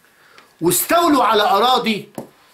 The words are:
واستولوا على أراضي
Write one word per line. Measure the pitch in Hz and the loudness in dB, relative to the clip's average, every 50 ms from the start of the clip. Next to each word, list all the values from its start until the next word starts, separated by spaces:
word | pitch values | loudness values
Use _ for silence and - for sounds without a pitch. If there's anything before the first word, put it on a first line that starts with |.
| _ _ _ _ _ _ - - - _ _ _ | _ _ _ _ _ _ -20 -20 -20 _ _ _
واستولوا | 160 170 - - - - 311 339 349 320 294 254 214 | -2 -2 -2 -2 0 0 0 2 2 2 2 2 2
على | 208 226 208 | 0 0 0
أراضي | 208 - 196 - 233 254 262 233 - 220 214 185 139 - - - - - _ _ _ _ | 0 0 0 2 2 2 0 0 0 -4 -4 -6 -8 -12 -16 -18 -18 -18 _ _ _ _